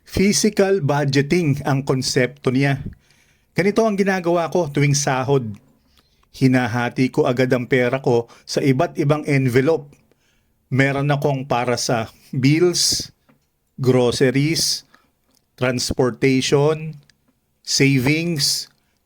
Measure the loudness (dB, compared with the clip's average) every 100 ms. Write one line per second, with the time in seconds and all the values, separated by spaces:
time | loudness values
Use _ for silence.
0 | -6 0 2 2 0 2 2 2 0 0
1 | 0 0 0 0 0 -2 -2 -2 -2 -2
2 | -2 0 -2 -2 -2 0 0 -2 -8 -16
3 | _ _ _ _ _ -2 0 0 0 0
4 | 0 -2 0 -2 0 -2 -2 0 2 2
5 | 0 -2 0 0 -2 -10 _ _ _ _
6 | _ _ _ 0 2 2 0 -2 -4 -2
7 | -2 0 0 2 0 0 0 0 0 0
8 | 0 0 -2 -10 -8 -2 2 2 0 -2
9 | 0 0 0 0 2 2 2 0 -4 _
10 | _ _ _ _ _ _ -4 0 0 0
11 | -2 0 -2 -4 -4 -2 -2 -2 -2 -4
12 | -4 -12 _ 0 2 4 2 0 -2 -4
13 | -8 _ _ _ _ _ _ -4 2 2
14 | 2 2 2 2 0 0 -2 -4 -10 _
15 | _ _ _ _ _ -4 -2 -2 -4 0
16 | -2 0 0 2 2 2 2 -2 -6 -14
17 | _ _ _ _ _ _ -6 0 2 2
18 | 2 0 -2 -2 -2 -4 -8 _ _ _